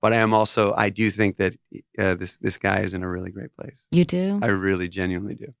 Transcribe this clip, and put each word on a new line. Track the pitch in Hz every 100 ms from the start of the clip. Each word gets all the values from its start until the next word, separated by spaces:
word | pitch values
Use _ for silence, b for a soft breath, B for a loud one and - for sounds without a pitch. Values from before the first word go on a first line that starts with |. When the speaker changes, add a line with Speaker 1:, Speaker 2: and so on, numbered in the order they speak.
Speaker 1:
but | 107
I | 113
am | 110
also, | 110 107 - 104 -
I | 107
do | 101 110
think | 95 104 -
that, | 95 - _ - _ -
uh, | 95 92
this, | 92 -
this | - -
guy | 101 98
is | 98
in | 92
a | 92
really | 90 92
great | 98 - -
place. | - - _
Speaker 2:
You | 170 175
do? | 180 190 202
Speaker 1:
I | 120
really | 98 95 92 90
genuinely | 92 92 90 101 104
do. | 98 -